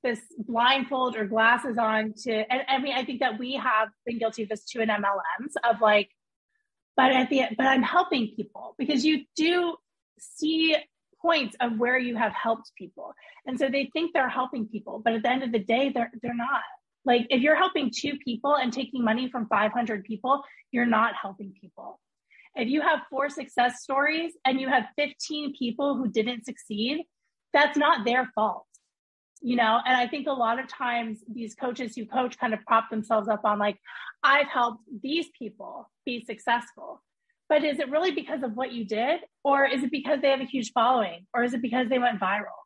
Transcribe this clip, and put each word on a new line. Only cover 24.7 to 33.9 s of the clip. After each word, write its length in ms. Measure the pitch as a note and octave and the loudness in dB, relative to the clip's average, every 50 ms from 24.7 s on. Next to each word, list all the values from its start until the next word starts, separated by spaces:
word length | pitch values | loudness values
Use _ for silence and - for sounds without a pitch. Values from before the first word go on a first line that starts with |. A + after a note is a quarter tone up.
| C#4 C4 A3 - _ | 2 2 0 0 _
fifteen 560 | - D4 C#4+ - _ - - D#4 D4 D4 C#4 C#4+ - | -4 -4 -4 -4 _ -10 -8 -8 -6 -6 -8 -6 -4
people 380 | C4 A#3 A3 - C#4 C#4+ C#4 | -4 -4 -2 -2 -2 -2 0
who 120 | A#3 C4 A3 | 0 -2 -2
didn't 380 | - A3+ G#3+ A#3+ B3 A#3 - | 0 0 -2 -2 -4 -8 -10
succeed, 580 | - A3 - - - G#3+ G#3 A3 B3 D4 D#4 F4 _ _ _ _ _ _ _ _ _ - | -14 -14 -14 -12 -10 -6 -4 -2 -2 -2 -4 -6 _ _ _ _ _ _ _ _ _ 2
that's 240 | C#4+ D4 C#4+ D4 | 4 4 4 2
not 280 | D4 D4 D4 E4+ C4+ G#3 | 2 4 4 2 2 2
their 260 | A#3 A#3+ B3+ C4 B3 _ | 0 0 0 0 -2 _
fault, 300 | - A3 G#3 F3+ - - _ _ - _ _ _ _ _ _ _ _ _ _ _ - - | 0 0 0 0 -4 -10 _ _ -20 _ _ _ _ _ _ _ _ _ _ _ -10 -4
you 140 | A#3+ B3 | -2 0
know? 240 | A#3+ A#3 A3 A3 A#3+ - | 2 4 4 4 2 2
And 120 | B3+ B3+ | 2 2
I 100 | B3+ B3 | 2 2
think 220 | A#3+ - D4 C4+ D4 | 0 -2 -6 -4 -4
a 40 | C4+ | -2
lot 280 | C4 A#3+ A3+ A#3 B3 | 0 2 0 0 -2
of 80 | C4 B3+ | -4 -8
times 500 | - - C4+ B3 A#3+ A#3 A#3 A3+ G#3+ G#3+ - - | -8 -6 -4 -4 -2 -2 -4 -6 -8 -12 -12 -14
these 280 | G#3+ A#3+ A#3 G#3+ - | -10 -10 -10 -10 -10
coaches 380 | _ - B3+ A#3+ A3+ B3+ A3 A3 | _ -6 -6 -4 -4 -8 -8 -8
who 100 | C4 A3 | -10 -12
coach 320 | - - B3+ B3+ B3 - _ | -4 -2 -2 -2 -2 -4 _
kind 160 | - A#3 A3 | -4 -4 -4
of 60 | G#3+ - | -4 0
prop 260 | - A#3+ A3+ A3+ - | 2 2 2 2 2
themselves 380 | A3+ A3 G#3+ - A#3 G#3+ G#3 G#3 | -6 -6 -2 0 0 0 2 0
up 160 | G#3+ G#3 - | -2 0 2
on, 140 | G#3+ G#3 G3+ | 0 2 2
like, 180 | G#3 G#3 G3+ _ _ - | 0 -2 -2 _ _ -18